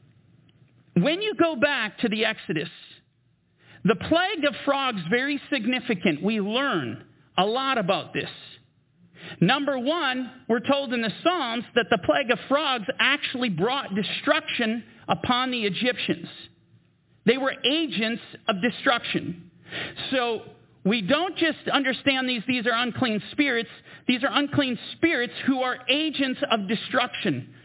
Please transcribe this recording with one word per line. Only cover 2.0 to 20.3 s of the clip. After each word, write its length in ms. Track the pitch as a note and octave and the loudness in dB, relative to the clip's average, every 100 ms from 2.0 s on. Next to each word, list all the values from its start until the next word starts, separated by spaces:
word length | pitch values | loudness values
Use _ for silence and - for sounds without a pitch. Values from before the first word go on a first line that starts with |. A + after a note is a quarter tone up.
| A3+ | -2
the 160 | G#3+ | 0
Exodus, 440 | A3 A3 - D#3 F3+ - - - _ _ _ _ _ _ _ - | 0 -2 -4 -4 -4 -10 -20 -20 _ _ _ _ _ _ _ -2
the 120 | F3+ F3 | 2 2
plague 480 | - D#4+ F#4 G#4 C#4+ | 2 2 2 0 -2
of 80 | G3+ | -2
frogs, 360 | - C#4 C4+ G#3 D#3+ | -2 0 2 0 0
very 300 | A#3+ C#4 C#4+ - | 0 0 -4 -2
significant. 720 | C#4 G#3+ B3+ - G3+ G3 D3 | -2 0 -2 -2 0 0 0
We 180 | F#3+ A3 | 0 0
learn 640 | G3 A3+ C#4 G3 B2 G2 - _ _ - | 0 0 0 -2 -4 -8 -14 _ _ 0
a 60 | |
lot 340 | G3 A#3+ C4+ B3+ | 2 2 0 0
about 340 | F#3 F3+ C3 | 0 -2 -2
this. 180 | D3+ - - - - _ _ _ _ _ - - - | -6 -8 -10 -20 -20 _ _ _ _ _ -20 -10 0
Number 380 | E3+ C#4 C#4+ C4+ | 4 4 2 0
one, 520 | A#3+ E4+ C#4 B3+ B3+ - - | 0 0 0 -2 -6 -8 -2
we're 120 | A#3 | -2
told 320 | - C#4 C#4 | 2 0 0
in 100 | B3 | -2
the 100 | A3+ - | -2 0
Psalms 420 | E4 F4 B3 A#3 - | 2 2 0 -4 -2
that 120 | - A3+ | 0 2
the 80 | A3+ | 0
plague 260 | - - A#3+ | 0 -4 0
of 80 | A#3+ - | -2 0
frogs 360 | C#4 D#4 B3 G3 - | 0 2 -2 -2 2
actually 500 | A#3 C#4+ - B3 B3 | 2 2 -2 -2 -2
brought 460 | D#3+ G#3 C#4 G#3 | 0 0 0 -2
destruction 880 | G3 F#3+ - - D4+ D#4 - A3+ A#3 - - - | -2 -2 -2 2 2 0 -2 -2 -2 -6 -10 -4
upon 420 | - - B3 B3+ | -2 0 0 0
the 140 | B3 | 0
Egyptians. 640 | G#3 E3+ A#3+ - - - E3 - - _ _ _ _ _ _ _ - | -2 0 -2 -2 -2 -4 -4 -16 -20 _ _ _ _ _ _ _ 2
They 120 | C4 | 2
were 160 | C4+ - | 2 0
agents 580 | A#3 D#4 D#4+ F3+ A3 A3+ - - - | 0 0 0 -2 -2 -4 -8 -12 -4
of 80 | G3+ | 0
destruction. 880 | A3+ - - A#3+ - F3 - - - - - - - - - | 0 0 2 2 0 -4 -4 -10 -14 -20 -14 -10 -10 -10 -2
So 320 | C4 A#3+ | 0 0